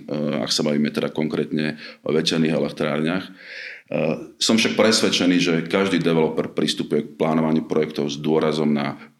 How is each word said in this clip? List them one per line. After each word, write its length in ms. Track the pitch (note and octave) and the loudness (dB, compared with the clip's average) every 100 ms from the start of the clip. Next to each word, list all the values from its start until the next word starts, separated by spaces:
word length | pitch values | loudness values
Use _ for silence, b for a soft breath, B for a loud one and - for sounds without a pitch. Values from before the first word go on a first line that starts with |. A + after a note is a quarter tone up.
| - D2 D2 C#2+ | -6 -4 -2 -2
ak 100 | A1+ | -2
sa 140 | - | 0
bavíme 240 | D#2 D2 D#2 | 0 2 0
teda 240 | D#2+ D2 | 0 -4
konkrétne 640 | - D#2 D#2 D2 D2+ D2+ D2+ B B | -2 -2 -2 -2 -2 -2 -6 B B
o 120 | - | -2
veterných 400 | D2+ E2 E2 D#2+ | 0 2 2 2
elektrárniach. 720 | D2 D2 - D#2 D2+ D#2 F#2 | 2 -2 -2 -2 0 -2 -2
E, 80 | - B B B B B - D#2 D#2 - - - | -6 B B B B B -6 -2 -2 -2 -8 -4
som 200 | - A2 | 2 4
však 200 | - - | 4 4
presvedčený, 560 | A2 A2 G2 - F2 F2+ | 4 4 2 2 4 4
že 180 | F2 E2 E2 | 4 2 2
každý 320 | G2+ G2 F2 | 0 2 2
developer 480 | E2 E2 D#2 D#2 D#2 | 2 2 2 0 -4
pristupuje 520 | - D2+ - C#2+ D2+ | -2 -2 -2 -2 -2
k 100 | D2 - | -4 -2
plánovaniu 520 | D#2+ D#2+ D#2 D#2 D2+ | 0 2 2 0 0
projektov 400 | D#2 D2+ D2+ C#2+ | 0 0 -2 -4
s 80 | C#2+ | -4
dôrazom 560 | D2+ D#2 D#2 D2+ D2+ | 0 2 2 2 2
na 240 | D2 C#2+ C#2+ B | 0 -2 -6 B